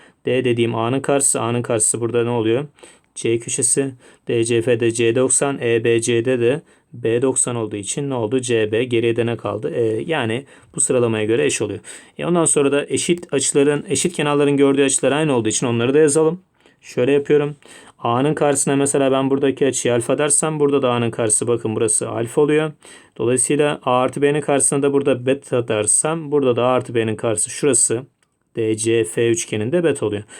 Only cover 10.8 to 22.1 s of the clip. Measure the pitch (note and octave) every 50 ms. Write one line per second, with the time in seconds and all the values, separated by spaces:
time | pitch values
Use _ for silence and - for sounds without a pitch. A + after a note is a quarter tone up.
10.8 | - - C3 B2 A#2+ A#2 A2 G#2+ G#2+ G#2+ A2+ C#3 D3 C3 - - A2 G2 G2 -
11.8 | - - - - - - _ - D3 E3 F3 E3+ D#3+ - - D3+ C#3 C3+ C#3 C#3+
12.8 | - - C#3+ C3 - - F3 F3 - - D3 C3+ C#3 - - D3 C#3 D3 D3 D3
13.8 | - - C#3 - - F3+ - - D3+ D3 D3 C#3+ C#3+ C#3+ C#3+ C#3 C#3 C#3 C3+ C#3
14.8 | C#3 C3+ C3+ - C#3 B2+ C3+ D3+ D#3+ D3+ C3 A#2+ G#2+ A2 G#2 - C#3+ A#2+ A#2 A#2
15.8 | A#2 C3 C3+ D3+ D#3+ D3 D3+ D#3+ D#3 D#3+ F3 F#3 - _ _ _ _ _ _ _
16.8 | _ - - B2+ B2 C3+ C#3+ C#3+ C#3 - D3 C#3+ D3 D3 D3 - - - - -
17.8 | - - - - - A#2 A#2+ B2+ C#3 D3+ D3+ - D3+ D3 C#3 C#3 - D3 C#3 C#3
18.8 | C#3 C#3 - C#3+ C#3 C3 C3 C3+ C3+ C3 C#3 C#3 C#3+ C3+ C3+ - C#3 C3+ B2+ -
19.8 | - B2 A#2+ A#2+ A#2 - C3+ D3+ D3+ D3 - - D#3+ D#3 D#3 D3 D3 C#3+ C#3 C#3
20.8 | C3+ B2 A#2+ A#2+ A#2 A2+ A2+ - A#2 G#2+ - - A2 A2+ A#2 A2+ - A2+ G#2+ A#2
21.8 | A#2 G#2+ - - A#2+ A2+